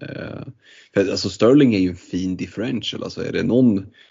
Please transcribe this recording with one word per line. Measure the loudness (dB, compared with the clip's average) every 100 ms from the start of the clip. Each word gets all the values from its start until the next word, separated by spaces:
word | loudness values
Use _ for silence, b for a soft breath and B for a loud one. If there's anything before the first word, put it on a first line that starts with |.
Eh, | -14 -12 -12 -12 -14 -18 b b b
för | 0 0
alltså | 0 -4
Sterling | 2 6 6 6 4
är |
ju | 0
en | -4
fin | -8 -6 -4 -6
differential, | -8 -8 -6 -6 -8 -10
alltså | -10 -8 -6
är |
det | -4
någon | 2 4 4 2 -4 b b